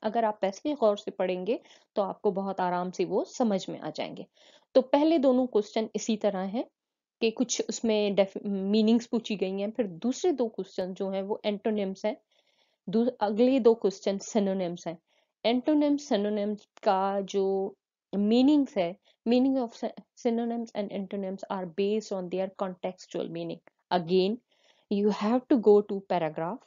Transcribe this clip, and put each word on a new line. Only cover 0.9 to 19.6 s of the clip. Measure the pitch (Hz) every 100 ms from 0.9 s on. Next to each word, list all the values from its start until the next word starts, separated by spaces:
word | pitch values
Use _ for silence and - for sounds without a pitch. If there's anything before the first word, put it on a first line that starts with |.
| 202
से | -
पढ़ेंगे, | - 185 180 185 285 - - _
तो | -
आपको | 190 202 208
बहुत | 190 196 190
आराम | 180 180 185
से | 180
वो | 170 196
समझ | 359 - 233 196 -
में | 160
आ | 156
जाएंगे। | - 90 - - _ - - _
तो | 262
पहले | 262 285 320 330
दोनों | 269 254 254
क्वेश्चन | 220 208 226 220 208
इसी | - 214
तरह | 208 190
हैं | 190 226 - _ _ _ _ _
कि | 226
कुछ | 220 247 - -
उसमें | - 226 214 208
डेफ-, | 196 196 - 208
मीनिंग्स | 196 196 220 214 233 233
पूछी | 233 - 202
गई | 190 196
हैं। | 202
फिर | 220 202
दूसरे | 165 240 262 370
दो | 277 233
क्वेश्चन | - 190 - 185
जो | 185 196
हैं, | 196
वो | 196 214
एंटोनिम्स | 208 208 226 214 190 190 214
हैं। | 262 _ _ _ _ _ _ -
दू-, | 208 240 -
अगले | 208 208 247 269
दो | 226
क्वेश्चन | 226 196 196 208 196
सिनोनिम्स | - 220 196 190 175 175 170
हैं। | 165 _ _ _ _
एंटोनिम्स, | 220 247 277 302 294 285 -
सिनोनिम्स | 208 208 208 202 202 - -
का | 220 190 196 196
जो | 190 202 190 196 196 - _ _ _
मीनिंग्स | 196 208 233 262 302 269 202
है, | 170 190 _ _ 226
meaning | 247 269 269